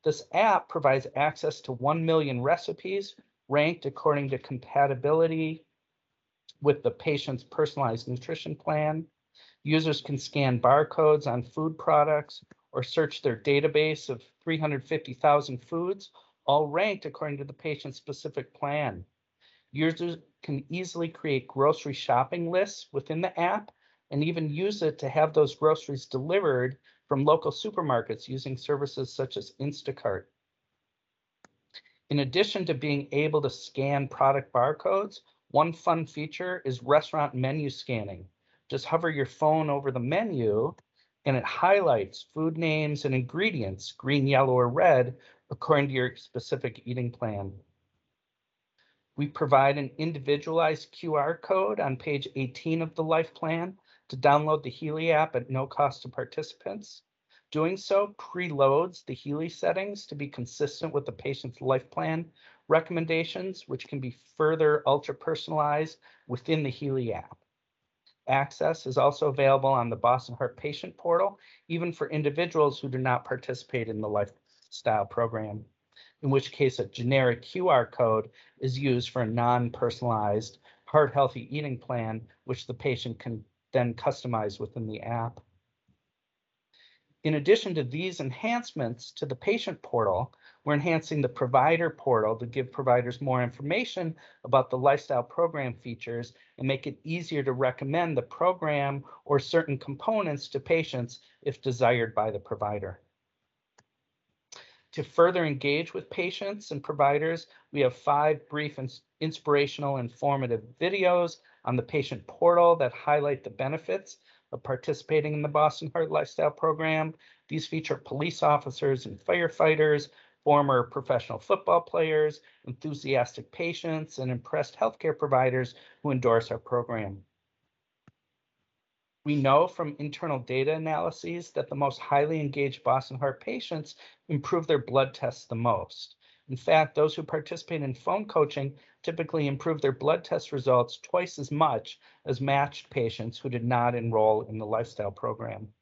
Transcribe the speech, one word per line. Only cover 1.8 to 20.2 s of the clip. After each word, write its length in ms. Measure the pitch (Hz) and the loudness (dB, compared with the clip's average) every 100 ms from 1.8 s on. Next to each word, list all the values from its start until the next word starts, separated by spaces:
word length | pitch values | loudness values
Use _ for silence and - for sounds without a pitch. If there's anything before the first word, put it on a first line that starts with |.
| 131 160 160 | 0 0 2
million 340 | 160 143 123 | 2 2 0
recipes 760 | 131 - - 165 185 196 202 - _ _ _ | 0 0 -2 -8 -6 -6 -6 -16 _ _ _
ranked 360 | 143 151 170 | 2 2 0
according 460 | 139 - 156 143 139 | -8 0 2 2 0
to 80 | 127 | -4
compatibility 1300 | - 127 - 139 143 131 143 160 165 160 160 160 _ _ _ _ _ _ _ _ - _ | -6 -10 -4 2 2 2 2 4 2 2 -4 -6 _ _ _ _ _ _ _ _ -20 _
with 200 | 143 143 | 2 2
the 80 | 120 | 0
patient's 540 | - 160 143 - 127 | -2 -2 -2 -2 -8
personalized 640 | - - 147 - 127 113 - | -6 -2 0 2 -2 -2 -6
nutrition 480 | 123 - 160 156 151 | -8 -6 -8 -8 -8
plan. 480 | - 151 151 156 160 _ _ _ - _ | -2 0 0 -2 -8 _ _ _ -20 _
Users 380 | 143 156 160 147 | 0 2 2 -2
can 160 | - 139 | -4 -6
scan 420 | - 147 135 120 | -4 0 2 4
barcodes 680 | 123 143 156 - 156 113 143 | 6 6 4 4 4 4 2
on 160 | 120 | -4
food 340 | 123 - 160 160 | -4 -4 -6 -2
products 680 | - 151 147 151 147 - _ _ _ | 2 4 4 2 -2 -18 _ _ _
or 100 | - | -6
search 380 | 127 - 151 - | -2 0 0 0
their 160 | 139 113 | -2 -2
database 720 | 147 143 151 151 156 151 - | 0 2 2 2 0 -2 -8
of 140 | 120 _ _ | -10 _ _
three 140 | - 160 | -6 -2
hundred 300 | 156 139 - | -2 -4 -4
fifty 260 | 156 147 | -6 -6
thousand 500 | 123 151 143 143 123 | 0 4 4 2 -10
foods, 500 | - 165 180 196 - _ _ _ - | -6 -6 -4 -6 -10 _ _ _ 0
all 200 | 143 151 | 2 2
ranked 380 | 156 208 202 | 0 0 -2
according 320 | 156 - 151 139 | -8 -8 -8 -8
to 80 | |
the 80 | 139 | -10
patient's 460 | 135 160 143 143 127 | -10 -8 -8 -10 -14
specific 560 | - 139 151 - 120 | -14 -10 -8 -8 -10
plan. 500 | _ 143 147 135 92 92 _ _ _ _ _ _ 139 | _ -4 -2 -2 -6 -16 _ _ _ _ _ _ -2
Users 400 | 160 165 175 165 | -2 0 -6 -6